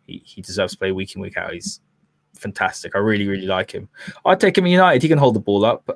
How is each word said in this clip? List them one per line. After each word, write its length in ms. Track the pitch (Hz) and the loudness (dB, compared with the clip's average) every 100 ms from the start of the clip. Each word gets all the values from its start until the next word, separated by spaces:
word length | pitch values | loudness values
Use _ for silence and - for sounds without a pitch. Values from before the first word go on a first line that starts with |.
| - | -20
He, 160 | 87 | -20
he 160 | - - | -18 -20
deserves 300 | 87 92 92 | -10 -4 -4
to 60 | - | -4
play 140 | 95 | -4
week 220 | 95 95 | -4 -6
in, 60 | 95 | -10
week 160 | 95 90 | -12 -10
out. 160 | 87 | -10
He's 280 | 87 101 - _ _ _ _ _ | -10 -12 -14 _ _ _ _ _
fantastic. 600 | - 107 - 95 - - | -14 -10 -4 -4 -4 -8
I 40 | 98 | -2
really, 280 | 107 104 98 | 0 0 -2
really 200 | 98 92 | -4 -4
like 240 | 92 95 | -4 -4
him. 140 | - - - - - | -10 -16 -18 -20 -4
I'd 140 | - 190 | 0 2
take 160 | 196 196 | 2 2
him 80 | 180 | 4
at 40 | |
United. 320 | 180 180 131 | 6 6 6
He 60 | 156 | 4
can 100 | 156 | 4
hold 160 | 139 | 4
the 60 | 107 | 4
ball 240 | 101 101 | 0 2
up. 260 | 110 117 - | 2 0 -4